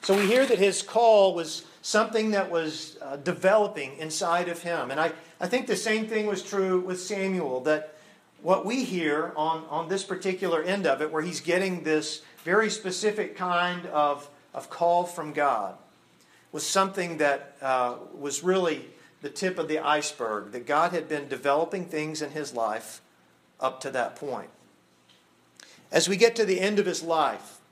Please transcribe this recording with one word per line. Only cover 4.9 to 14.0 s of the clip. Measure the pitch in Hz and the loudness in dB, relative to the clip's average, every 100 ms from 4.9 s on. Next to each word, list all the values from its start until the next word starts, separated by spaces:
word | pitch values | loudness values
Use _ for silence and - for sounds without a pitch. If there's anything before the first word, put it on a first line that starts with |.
| 139 | 0
I, | 165 - - - | -2 -2 -16 -8
I | 185 | -2
think | 247 254 | -2 0
the | 196 | -2
same | 214 220 220 | 0 -2 0
thing | 220 208 | -2 0
was | 190 | -4
true | - 196 190 185 | -4 -2 2 2
with | 185 180 | 0 -6
Samuel, | - 202 190 185 147 127 | -6 -4 -2 -2 -2 -2
that | 127 151 - - - - _ _ | 2 0 0 -16 -20 -20 _ _
what | 160 190 190 | 0 2 2
we | 254 | -2
hear | 190 180 156 147 160 151 | -2 -2 0 0 -2 -2
on, | 160 160 - | 0 0 -4
on | 151 165 | -6 -2
this | 190 | -4
particular | - 185 196 185 190 165 | -4 -4 -4 -2 0 0
end | 170 202 165 | 0 0 2
of | 135 | 0
it, | 151 | 0
where | 156 | -2
he's | 170 175 | -4 -6
getting | 165 175 190 180 | 0 0 2 -2
this | 156 156 151 - - - | 0 0 0 -10 -14 -14
very | 165 196 220 | 0 2 2
specific | - 190 185 208 208 202 - | -2 -6 -2 -2 0 -6 -4
kind | 180 175 180 180 175 | 0 2 0 -2 -2
of, | 151 | 2